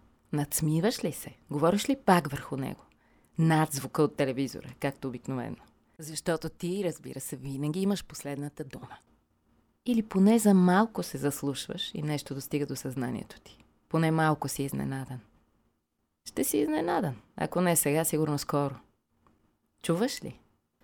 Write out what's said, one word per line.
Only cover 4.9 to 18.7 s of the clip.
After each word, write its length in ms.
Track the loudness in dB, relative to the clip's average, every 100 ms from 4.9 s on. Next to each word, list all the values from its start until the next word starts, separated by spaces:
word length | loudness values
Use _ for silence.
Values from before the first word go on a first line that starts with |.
| -4 -8
обикновено. 500 | -8 -6 -6 -6 -8 -16 _ _ -18
Защото 500 | -12 -8 -2 -2 -4
ти, 340 | -6 -4 -2
разбира 360 | -2 -4 -10 -10
се, 160 | -10 -10
винаги 460 | -8 -4 -2 0
имаш 240 | 0 0 -4
последната 580 | -12 -10 -8 -8 -10
дума. 340 | -12 -12 -16 -20 _ _ _ _ _ _ _ _ -2
Или 160 | 0
поне 360 | 2 6 6 8
за 140 | 8
малко 500 | 8 8 6 4 0
се 140 | -6 -2
заслушваш 720 | -2 -2 -4 -4 -6 -8 -8
и 80 | -6
нещо 340 | -4 -4 -4 -10
достига 300 | -4 -2 -2
до 100 | -6
съзнанието 680 | -6 -4 -4 -6 -10 -16
ти. 220 | -20 -20 _ _ _
Поне 220 | 0 2
малко 360 | 4 2 2 -2
си 160 | -4
изненадан. 560 | -4 -4 -4 -6 -8 -12 -14 _ _ _ _ _ _ _ _ _ -10
Ще 180 | -4
си 140 | 0 0
изненадан. 580 | 0 0 0 0 0 -4 -10 -6
Ако 260 | -2 2
не 140 | 2 4
сега, 280 | 2 2
сигурно 340 | 2 2 0 0
скоро. 380 | 0 0 0